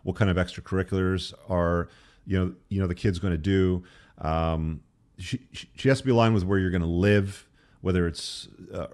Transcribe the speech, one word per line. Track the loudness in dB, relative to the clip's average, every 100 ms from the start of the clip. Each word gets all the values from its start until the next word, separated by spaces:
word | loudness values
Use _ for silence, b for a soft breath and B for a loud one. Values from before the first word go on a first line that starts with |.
What | -10 0
kind | 2
of | 2
extracurriculars | 0 -6 -6 -4 -2 0 0 -2 -4 -14 -6
are, | -2 0 0 -4 b b b -4
you | -2
know, | -2 -4 _
you | -2
know, | -2
the |
kid's | 0 -2 -2
gonna | -2 -2
do? | 2 2 4 0 B B B -8
Um, | -4 0 0 -2 -4 -6 -12 _ _ -18
she, | -10 -10 -10
she, | -18 -20 -2
she | 0
has | 2
to |
be | 2
aligned | 4 4
with | 4
where | 2 2
you're | 2
gonna | 0 0
live, | 2 4 4 2 -6 -18 b b b
whether | -2 0 0
it's, | -4 -10 -12 -16 -20 -14
uh, | -10 -10